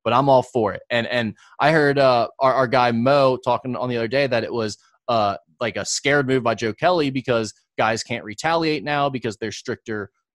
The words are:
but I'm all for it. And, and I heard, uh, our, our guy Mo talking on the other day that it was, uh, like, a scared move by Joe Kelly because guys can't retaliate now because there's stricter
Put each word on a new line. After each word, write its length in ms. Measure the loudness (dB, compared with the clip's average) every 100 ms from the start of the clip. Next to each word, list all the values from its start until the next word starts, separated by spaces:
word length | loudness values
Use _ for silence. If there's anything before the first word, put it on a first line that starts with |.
but 80 | 0
I'm 160 | 2 6
all 140 | 4
for 300 | 4 0 -2
it. 100 | -2 -4
And, 160 | -2 -2
and 260 | -2 -4 -6 -12 -2
I 140 | 2
heard, 260 | 4 2 4
uh, 300 | 4 4 0 0
our, 160 | 0
our 140 | 2 2
guy 240 | 2 2
Mo 440 | 2 2 4 4 2
talking 320 | 0 -2 -2
on 140 | -6 -4
the 80 | -4
other 120 | -2
day 180 | -2 0
that 180 | 0
it 80 | -2
was, 260 | -4 -4 -6 _ _ -4
uh, 280 | 0 0 -2 _ -8
like, 160 | -6 -6
a 80 |
scared 440 | -6 -4 0 0 2
move 140 | 0
by 100 | 0
Joe 180 | -2 -4
Kelly 380 | -2 0 0 -2
because 420 | -4 -2 -2 -2 -8 _ -2
guys 260 | 0 -2
can't 220 | -4 -8
retaliate 600 | -10 -6 -2 0 0 -2
now 240 | -2 -2 -2
because 280 | -4 -8 -6
there's 180 | -8 -10
stricter 540 | -10 -10 -8 -10 -10 _ _